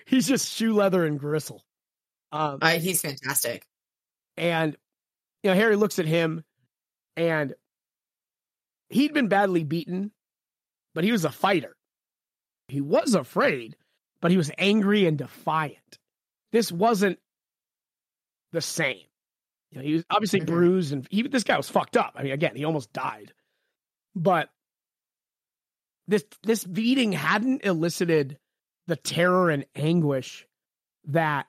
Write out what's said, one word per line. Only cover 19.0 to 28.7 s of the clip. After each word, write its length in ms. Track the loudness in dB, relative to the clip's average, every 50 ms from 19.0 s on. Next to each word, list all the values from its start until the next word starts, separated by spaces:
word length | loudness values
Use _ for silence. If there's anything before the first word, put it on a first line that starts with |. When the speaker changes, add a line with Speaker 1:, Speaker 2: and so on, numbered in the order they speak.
| -14 _ _ _ _ _ _ _ _ _ _ _ _ _
Speaker 1:
You 80 | -16 -10
know, 40 | -4
he 100 | -2 -2
was 100 | -2 -2 -2
obviously 300 | -2 -2 0 0 0 0
Speaker 2:
Mm-hmm. 120 | 0 0 2
Speaker 1:
bruised, 380 | 4 4 4 4 2 0 -2 -4
and 140 | -6 -6 -4
he, 120 | -4 -4 -2
this 200 | 0 -2 -2 0
guy 140 | 0 0 -2
was 100 | -2 0
fucked 280 | -2 -2 -2 2 0 0
up. 160 | 0 0 -6
I 80 | -8 -6
mean, 80 | -6
again, 240 | -2 -2 -2 -2 -2
he 80 | -4 -4
almost 300 | -4 -4 -4 -6 -8 -10
died. 400 | -8 -8 -8 -8 -10 -16 -20 _ _ _ _ _ _ _ _ _ _ _ _ _ _ _ _ _
But 340 | -2 0 2 2 2 0 -4 _ _ _ _ _ _ _ _ _ _ _ _ _ _ _ _ _ _ _ _ _ _ _ _ _ _ _ _ _ _ _ -2
this, 180 | 0 0 -2 -4 -14 _ -2
this 200 | -2 -2 -2 -2
beating 460 | -6 -6 -2 0 2 2 2 2 2 0
hadn't 500 | 0 0 0 0 2 0 0 -2 0 0
elicited 760 | -2 0 0 0 -2 0 -2 0 2 2 2 2 -2 -6 -14 _ _ _ _ _ _